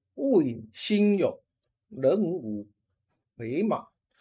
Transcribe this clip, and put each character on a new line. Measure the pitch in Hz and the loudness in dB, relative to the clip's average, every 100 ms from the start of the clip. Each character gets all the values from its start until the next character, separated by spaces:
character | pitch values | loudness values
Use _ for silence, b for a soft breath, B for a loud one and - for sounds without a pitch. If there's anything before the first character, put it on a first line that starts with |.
| _ | _
戊 | - 277 214 | -6 2 2
寅 | 135 113 110 | 2 -4 -12
辛 | - - 208 208 202 | -10 0 4 4 4
酉 | 143 - _ _ _ _ _ | 0 -2 _ _ _ _ _
壬 | - 131 196 | -2 2 2
午 | 170 180 110 104 104 _ _ _ _ _ _ - | 0 -4 -6 -8 -10 _ _ _ _ _ _ -14
癸 | 113 143 | -6 -4
卯。 | 214 156 - _ _ _ | -2 -4 -8 _ _ _